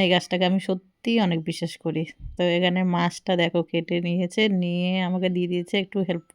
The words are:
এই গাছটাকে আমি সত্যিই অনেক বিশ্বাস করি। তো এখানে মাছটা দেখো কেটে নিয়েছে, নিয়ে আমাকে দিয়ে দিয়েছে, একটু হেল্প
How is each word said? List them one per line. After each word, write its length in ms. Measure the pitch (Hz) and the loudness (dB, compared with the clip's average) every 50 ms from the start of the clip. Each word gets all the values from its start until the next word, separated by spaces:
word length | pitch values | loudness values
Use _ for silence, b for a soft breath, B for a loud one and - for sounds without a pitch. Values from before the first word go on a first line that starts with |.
| 190 | 4
এই 40 | 175 180 | 4 4
গাছটাকে 300 | 175 - - 185 180 185 180 | 2 2 0 0 2 2 2
আমি 100 | 190 190 - - | 2 0 0 -2
সত্যিই 500 | 185 185 _ _ _ _ - 233 233 226 202 | -4 -4 _ _ _ _ -2 0 2 2 2
অনেক 120 | 175 165 160 156 170 | 2 0 -2 -2 -4
বিশ্বাস 240 | 165 - 170 165 - - - | -6 -4 -6 -6 -8 -6 -6
করি। 180 | 160 160 160 165 - - - - - - | -4 -2 -2 -4 -6 -8 -16 -14 -12 -4
তো 60 | - 180 175 170 | 0 0 2 2
এখানে 240 | 175 185 180 180 185 185 180 175 | 2 2 2 2 2 0 2 2
মাছটা 380 | 175 175 175 - - - - 185 175 | 2 0 0 -2 -4 -2 -2 2 2
দেখো 180 | 170 170 - 170 165 - | 2 2 2 -2 -2 0
কেটে 260 | - 170 160 - 175 175 175 | -2 -4 -2 0 -2 -2 0
নিয়েছে, 360 | 175 175 185 180 175 - 220 214 214 196 180 | 0 -2 -2 -2 -2 0 0 0 2 2 0
নিয়ে 280 | 180 175 175 175 180 180 185 190 185 175 | 0 0 0 0 0 0 0 0 0 0
আমাকে 200 | 185 180 190 185 175 | -2 0 0 0 0
দিয়ে 120 | 180 180 175 | 0 -2 0
দিয়েছে, 220 | 180 180 175 - - 202 185 | -2 -4 -4 -2 -2 -2 -2
একটু 140 | - - 196 180 185 | -2 -2 -2 -2 0
হেল্প 180 | 170 165 - _ | -2 -6 -6 _